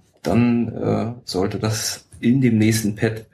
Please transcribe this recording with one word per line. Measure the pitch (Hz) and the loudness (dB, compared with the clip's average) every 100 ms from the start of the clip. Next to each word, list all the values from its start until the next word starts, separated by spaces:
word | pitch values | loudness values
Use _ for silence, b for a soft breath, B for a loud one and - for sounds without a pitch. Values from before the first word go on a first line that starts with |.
| _ _ | _ _
dann, | - 104 120 120 113 | 0 2 4 2 -2
äh, | - 110 107 110 123 - | -4 -2 -2 -4 -8 -8
sollte | 90 98 101 | -4 -2 -2
das | 110 110 - - - - | -4 -2 -6 -8 -14 -4
in | 117 135 | 0 2
dem | 127 110 | 4 4
nächsten | 107 110 101 104 | 2 2 -2 -2
Pad | 113 110 - | -2 -4 -12